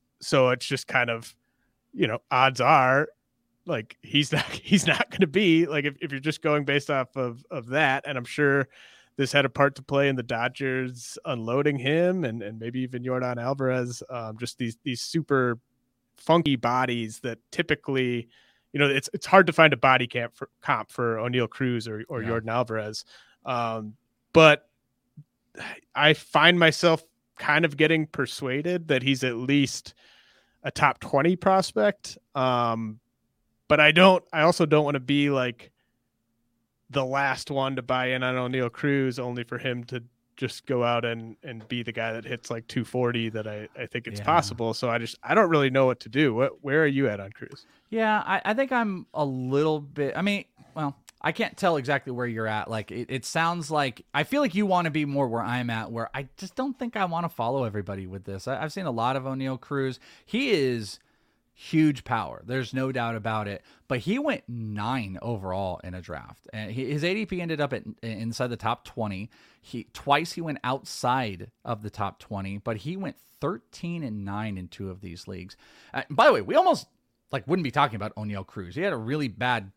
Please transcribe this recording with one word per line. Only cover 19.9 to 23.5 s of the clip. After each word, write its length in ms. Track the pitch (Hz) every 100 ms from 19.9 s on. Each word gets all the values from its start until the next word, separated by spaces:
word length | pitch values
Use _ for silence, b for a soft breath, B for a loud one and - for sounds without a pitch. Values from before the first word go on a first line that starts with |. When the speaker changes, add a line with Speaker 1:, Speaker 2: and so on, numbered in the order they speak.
| 127 123
Speaker 1:
camp 280 | 123 117 -
for, 140 | 135 _
comp 300 | - 120 110
for 260 | - 117 113
O'Neal 280 | 120 123 113
Cruz 400 | - 131 120 113
or, 160 | 107 -
or 120 | 120
Speaker 2:
Yeah. 80 | 110
Speaker 1:
Yordan 200 | 113 110
Alvarez. 560 | 120 120 110 107 107 - b b b
Um, 500 | -